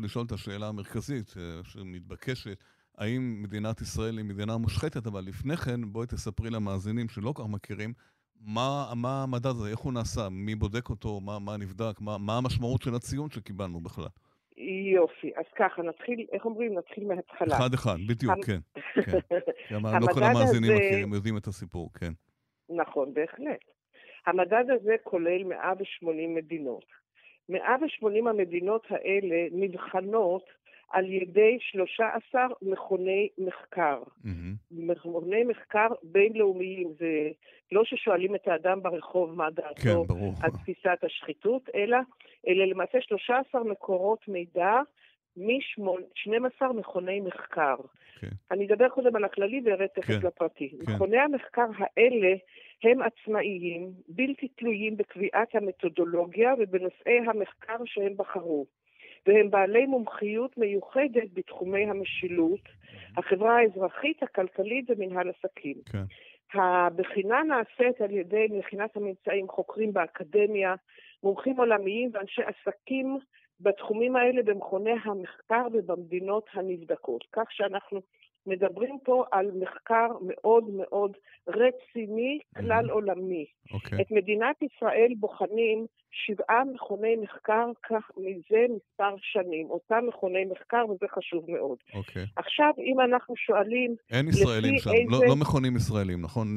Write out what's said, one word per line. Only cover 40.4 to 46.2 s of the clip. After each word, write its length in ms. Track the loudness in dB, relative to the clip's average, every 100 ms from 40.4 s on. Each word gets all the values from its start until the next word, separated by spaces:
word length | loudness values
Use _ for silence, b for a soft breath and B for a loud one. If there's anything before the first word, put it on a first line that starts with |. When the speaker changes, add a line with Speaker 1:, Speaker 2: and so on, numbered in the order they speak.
Speaker 2:
על 80 | -2
תפיסת 520 | -2 -6 -2 0 0
השחיתות, 680 | -2 -6 -10 -4 -2 -2 -2 -2
אלא, 220 | 2 2 0 b b b 2
אלא 180 | 4 4
למעשה 320 | 2 0 0
שלושה 380 | 0 -2 2 0
עשר 240 | 2 -2
מקורות 640 | -2 -4 -2 0 2 0 -2
מידע 540 | -6 -4 0 4 4 2 b b b _ -6
משמונה 1120 | 0 0 -2 -4 -2 -2 -6 -10